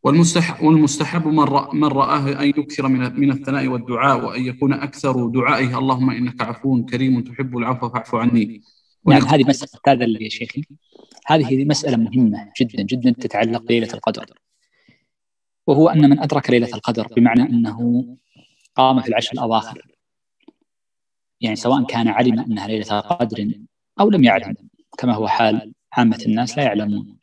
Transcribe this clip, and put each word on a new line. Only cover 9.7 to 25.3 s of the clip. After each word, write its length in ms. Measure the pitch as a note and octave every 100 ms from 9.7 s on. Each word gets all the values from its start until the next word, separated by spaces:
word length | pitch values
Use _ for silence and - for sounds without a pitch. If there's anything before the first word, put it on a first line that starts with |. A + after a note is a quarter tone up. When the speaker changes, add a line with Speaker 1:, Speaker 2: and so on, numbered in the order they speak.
| - -
Speaker 2:
هذا 180 | C3
اللي 200 | A#2+ G#2+
يا 40 | A2
شيخي، 340 | - A#2 - D3 D3 _ _ _ _ -
هذه 380 | D#3 C3 C3
مسألة 320 | C#3+ D3 D3 A#2+
مهمة 560 | A2+ B2 A#2 G2+ - -
جدًا، 220 | A#2+ -
جدًا 280 | G2 B2+ B2
تتعلق 520 | A#2+ A#2 G#2 A2+ A#2
بليلة 260 | A2+ A#2 A2+
القدر، 320 | G#2+ - - - _ _ _ _ _ _ _ _ _ _ _ _ _ -
وهو 220 | C#3+ E3
أن 220 | D#3+ D3
من 100 | C#3+
أدرك 300 | D#3+ C#3+ -
ليلة 180 | A#2+ A#2
القدر 340 | A2 - A2+ G#2+ -
بمعنى 260 | A#2+ A#2+
أنه 640 | C3 A#2+ A2+ A2 A#2+ A#2+ - - _ _ _ _ _
قام 260 | - C3 C3
في 80 | A2+
العشر 240 | A2+ A#2
الأواخر، 540 | B2+ A#2 A2+ - - _ _ _ _ _ _ _ _ _ _ _ _ _ _ _ _
يعني 160 | A#2 G#2+
سواء 280 | A#2+ C3+
كان 240 | A#2+ A#2 A2+
علم 320 | G#2 B2 A2+
أنها 260 | B2+ G#2 G2+
ليلة 340 | A2 G#2+ G#2
قدر 520 | G2+ A#2 A#2 A2 G#2 - - _ _ -
أو 100 | G3+
لم 140 | G3
يعلم، 300 | B2 G2 G2 G#2+ - _ _ -
كما 160 | B2
هو 140 | A2
حال 440 | G#2